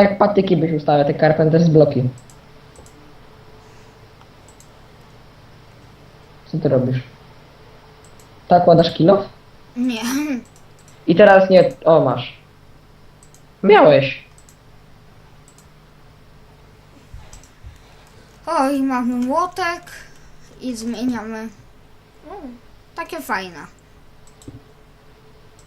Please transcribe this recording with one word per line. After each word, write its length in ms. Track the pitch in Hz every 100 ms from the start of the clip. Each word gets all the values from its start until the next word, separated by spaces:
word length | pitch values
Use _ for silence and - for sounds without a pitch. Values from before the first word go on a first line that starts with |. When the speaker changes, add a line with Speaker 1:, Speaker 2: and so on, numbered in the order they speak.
Speaker 1:
jak 160 | 202 -
patyki 380 | 208 202 185 170
byś 160 | 160
ustawiał, 340 | 156 - 147 143
te 60 |
Carpenter's 540 | 151 156 156 156 160 170
Bloki. 400 | 156 143 131 123 - - - - - - - - - - - - - - - - - - - - - - - - - - - - - - - - - - - - - - - - - - - -
Co 60 | 156
ty 100 | 151
robisz? 280 | 127 123 127 - - - - - - - - - - - - - - -
Tak 160 | 175
kładasz 300 | 175 165 165
kill 160 | - 160
off? 140 | 196 - - - - - 247
Speaker 2:
Nie. 240 | 254 226 233 269 302 254 - - - - - - -
Speaker 1:
I 80 | 175
teraz 340 | 208 196 190
nie, 220 | 185 - -
o 160 | 156 160
masz. 360 | 135 123 - - - _ - - - - - - - - - _
Miałeś. 640 | 190 415 262 139 135 - - - - - - - - - - - - - - - - - - - - - - - - - - - _ - - - - - - _ - - - - - - - - -
Speaker 2:
Oj, 360 | 320 269 285
mamy 320 | 269 254 240 247 247
młotek 560 | 302 359 370 349 349 - - - - - - - -
i 160 | 254 233
zmieniamy. 640 | 226 220 254 233 214 226
Speaker 3:
Mm. 1160 | 220 - - - - - _ _ 294 392 285 240 - - _ -
Speaker 2:
Takie 240 | 330 330
fajne. 380 | - 202 190 165 175 - _ - - - - - - - - _ _ _ - _ - - - _